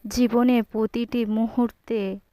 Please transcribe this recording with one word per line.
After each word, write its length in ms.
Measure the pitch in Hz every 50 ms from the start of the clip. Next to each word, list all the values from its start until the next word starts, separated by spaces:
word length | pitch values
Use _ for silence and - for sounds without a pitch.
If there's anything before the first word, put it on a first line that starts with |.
| -
জীবনে 560 | 214 - 240 247 226 233 240 247 247 247 233
প্রতিটি 640 | 214 _ - 220 220 214 - 233 240 220 - 240 226
মুহূর্তে 920 | 208 214 220 226 220 - 247 240 226 - _ _ - 226 214 196 190 190 202 _ _